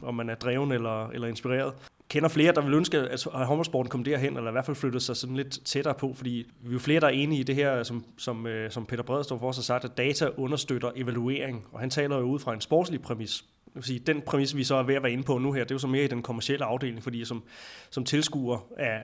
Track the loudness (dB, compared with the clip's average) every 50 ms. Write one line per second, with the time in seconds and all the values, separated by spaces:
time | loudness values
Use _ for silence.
0 | -8 -6 -4 -4 -4 -4 -4 -4 -2 0 0 2 2 2 0 0 0 0 -2 -2
1 | -4 -6 -6 -6 -4 -4 -4 -4 -2 0 0 0 0 -2 -4 -8 -16 -20 _ _
2 | _ -2 0 2 2 4 6 6 6 8 8 6 6 6 6 6 4 4 2 2
3 | 0 0 -2 -4 -4 -4 -2 0 0 2 2 2 0 0 0 0 0 0 -2 -2
4 | 0 0 0 2 0 0 -2 -2 -4 -2 -2 -2 -2 -2 -2 -2 0 0 0 0
5 | -2 -2 -4 -4 -4 -4 -4 -4 -4 -4 -6 -8 -4 -2 -2 0 2 0 0 0
6 | -2 -4 -4 -4 -4 -4 -4 -4 -6 -8 -12 -12 -6 -4 -4 -2 2 4 6 6
7 | 8 6 6 6 2 2 2 2 2 0 2 2 2 2 2 0 0 -2 -4 -8
8 | -8 -10 -14 -10 -6 -6 -4 -4 -4 -6 -4 -4 -6 -6 -6 -8 -6 -4 -4 -4
9 | -2 -2 -2 -2 -2 -2 -4 -2 -2 -2 -2 -2 0 0 0 0 0 -2 -2 0
10 | 2 2 2 2 0 0 0 0 -2 -2 0 -2 0 0 -2 0 -2 -2 -4 -4
11 | -4 -2 0 0 0 0 0 -2 -2 -4 -6 -8 -10 -12 -10 -6 -4 -2 0 0
12 | 0 2 2 2 2 2 0 0 -2 -4 -4 -4 0 4 4 4 4 4 -2 -6
13 | -4 -4 -6 -4 -4 -6 -6 -6 -8 _ _ _ -20 -18 -14 -8 -6 -4 -4 -2
14 | 0 0 0 0 0 0 2 2 2 2 0 0 0 2 2 2 4 4 2 2
15 | 2 0 0 0 0 0 2 2 2 0 0 0 -2 -2 -2 -2 0 2 2 2
16 | 2 2 0 -2 -4 -4 -4 -4 -2 -2 0 0 0 0 -2 -2 -2 -4 -6 -6
17 | -8 -6 -6 -6 -6 -6 -8 -8 -10 -12 -18 -18 -18 -18 -18 -18 -14 -8 -6 -4
18 | -2 2 2 2 2 2 0 0 0 0 -2 -2 -4 -8 -6 -2 -2 0 0 -2